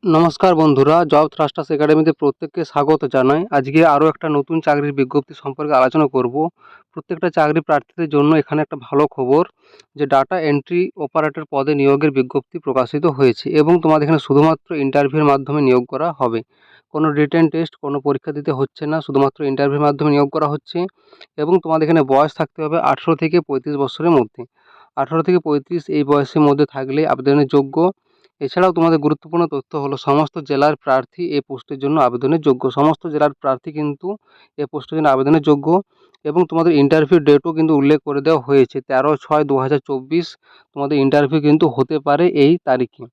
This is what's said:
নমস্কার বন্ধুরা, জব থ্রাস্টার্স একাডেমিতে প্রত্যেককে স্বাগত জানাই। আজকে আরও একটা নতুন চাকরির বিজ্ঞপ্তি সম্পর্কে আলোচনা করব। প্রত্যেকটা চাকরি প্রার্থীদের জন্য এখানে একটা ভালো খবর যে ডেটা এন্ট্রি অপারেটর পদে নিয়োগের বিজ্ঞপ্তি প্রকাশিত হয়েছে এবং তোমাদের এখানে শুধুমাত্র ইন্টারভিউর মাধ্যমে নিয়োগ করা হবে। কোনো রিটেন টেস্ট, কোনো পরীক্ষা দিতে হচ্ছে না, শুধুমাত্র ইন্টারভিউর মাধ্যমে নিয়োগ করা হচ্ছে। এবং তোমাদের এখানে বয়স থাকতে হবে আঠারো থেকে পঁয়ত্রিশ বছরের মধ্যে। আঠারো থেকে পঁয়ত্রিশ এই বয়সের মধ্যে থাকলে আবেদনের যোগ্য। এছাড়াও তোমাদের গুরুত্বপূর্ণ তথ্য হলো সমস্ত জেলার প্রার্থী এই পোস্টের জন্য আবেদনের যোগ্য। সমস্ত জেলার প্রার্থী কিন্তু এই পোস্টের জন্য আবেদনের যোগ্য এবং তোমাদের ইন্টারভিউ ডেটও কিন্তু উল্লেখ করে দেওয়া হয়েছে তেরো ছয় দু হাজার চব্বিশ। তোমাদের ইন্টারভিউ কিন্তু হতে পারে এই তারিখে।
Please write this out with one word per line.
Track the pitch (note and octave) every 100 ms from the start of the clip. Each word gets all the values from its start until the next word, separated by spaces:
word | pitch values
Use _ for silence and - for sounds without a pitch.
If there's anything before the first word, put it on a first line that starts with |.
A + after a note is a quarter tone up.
নমস্কার | G3 D#3+ E3+ - F#3+
বন্ধুরা, | E3 D#3 C3+ C#3 E3
জব | E3 D3 D#3
থ্রাস্টার্স | - D3 - D3+
একাডেমিতে | D3+ D3+ D#3 D#3
প্রত্যেককে | D#3 C#3+ - D#3 -
স্বাগত | D#3 - C#3+ D#3 C#3
জানাই। | C#3+ C3 D3 G3+
আজকে | C#3 C3 D#3 E3
আরও | C#3+ D#3
একটা | D3+ D#3+
নতুন | D3 C#3 E3
চাকরির | D#3 D3 D3
বিজ্ঞপ্তি | C#3 C3 D3 C#3
সম্পর্কে | - C#3+ C3 D3+
আলোচনা | C#3 C3 D#3 D3
করব। | C3+ B2+ C3 E3 _ - - _
প্রত্যেকটা | - - E3+ F3+
চাকরি | E3 D3+ D#3
প্রার্থীদের | - D3 - - E3
জন্য | D3 D3
এখানে | D#3 - D3+
একটা | D3+ D3+
ভালো | B2 C#3 D3
খবর | - B2+ C#3+ F3 _ _ _ _ -
যে | C#3+
ডেটা | C3+ - F#3
এন্ট্রি | D#3+ D3 - F3 F#3 -
অপারেটর | D3 D#3+ D#3 D3 D3+
পদে | C#3+ C3+
নিয়োগের | D3 C#3 C#3 D3+
বিজ্ঞপ্তি | C3+ B2+ C#3 - E3+
প্রকাশিত | D3 B2+ B2 D3 E3+
হয়েছে | C3+ C3 A2+ -
এবং | D3+ D3+ F3
তোমাদের | E3 D#3 D3
এখানে | D#3+
শুধুমাত্র | - C#3+ D#3 D#3+ _
ইন্টারভিউর | D#3+ C#3 C#3 C#3+ D3+ D3
মাধ্যমে | C#3 C3+ D3+
নিয়োগ | C3+ B2 B2
করা | C3+ E3
হবে। | C#3+ B2+ A2+ - _ _ _ _
কোনো | D3+ D#3
রিটেন | D3 D3 E3+ D#3+
টেস্ট, | D#3+ E3 _
কোনো | C#3+ C#3+
পরীক্ষা | C#3 C3+ -
দিতে | D3 D3
হচ্ছে | C3 C3+ - D3+
না, | D#3+
শুধুমাত্র | D3+ C3+ C#3 _
ইন্টারভিউর | D3 C3+ C#3 C#3+ D3
মাধ্যমে | C#3 D3+
নিয়োগ | C#3+ C#3+
করা | D#3+ D3+
হচ্ছে। | D3+ _ E3+ F#3 _ _ _ - -
এবং | D3+ F#3
তোমাদের | E3 D#3+ D#3
এখানে | E3
বয়স | C3+ C3+ D3+
থাকতে | - D#3 -
হবে | D#3 E3
আঠারো | - C#3 - D#3+
থেকে | E3 F3
পঁয়ত্রিশ | D#3 C3+ C3+ C#3+
বছরের | C3+ - E3
মধ্যে। | D#3 A2+ - A#2+ _ _ _ _ -
আঠারো | C3+ D#3+
থেকে | D#3 F3+
পঁয়ত্রিশ | D#3 D3 C3+ F3 -
এই | D#3
বয়সের | C#3 C#3+ C#3 D#3+
মধ্যে | D3 C#3 D3
থাকলে | C#3 C3 C#3 D#3
আবেদনের | C3+ C3+ C#3+ C#3
যোগ্য। | C#3+ C#3 C3+ F3+ - _ _ _ _
এছাড়াও | C3+ - F#3
তোমাদের | E3+ E3 D#3+
গুরুত্বপূর্ণ | D3 D#3 D#3 E3+ E3
তথ্য | C#3+ - D#3
হলো | C#3 C#3
সমস্ত | - C#3+ D3+ F3
জেলার | C#3+ C#3 D3 D3
প্রার্থী | - C3 C3 - F3
এই | C#3+
পোস্টের | - C3 - C#3
জন্য | C#3 D#3
আবেদনের | B2+ A#2+ C#3 D#3+
যোগ্য। | D3+ B2+ C3
সমস্ত | C3 D3 D#3 F3
জেলার | D3 D3
প্রার্থী | C3+ C#3 C3 -
কিন্তু | D3+ D3 C#3+ F3+ G#3+ _ _ _ -
এই | C#3+
পোস্টের | D3+ - D#3
জন্য | D3+
আবেদনের | C3+ C3+ D#3+
যোগ্য | D3 C#3+ D3 F3+ - _ _ _
এবং | D3+ D#3 F3
তোমাদের | E3 E3
ইন্টারভিউ | D3+ C#3 D#3+ D3+ F3+
ডেটও | D3 C#3+ E3+
কিন্তু | D#3+ D#3
উল্লেখ | D3+ C#3 D3+
করে | - C#3+
দেওয়া | C#3 D#3+
হয়েছে | B2+ C#3 B2+ C#3+
তেরো | - C3 C#3+ D3+
ছয় | - D3+
দু | D3 C3+
হাজার | C3 C#3+
চব্বিশ। | - C3+ C3 D#3+ E3 - _ _ _ -
তোমাদের | C#3 D3
ইন্টারভিউ | C3+ D3 C#3+ D#3
কিন্তু | D3 D#3 E3
হতে | B2+ C3 D#3
পারে | C#3+ C#3+ F3
এই | - C#3+ F3
তারিখে। | - B2+ B2 _ A#2+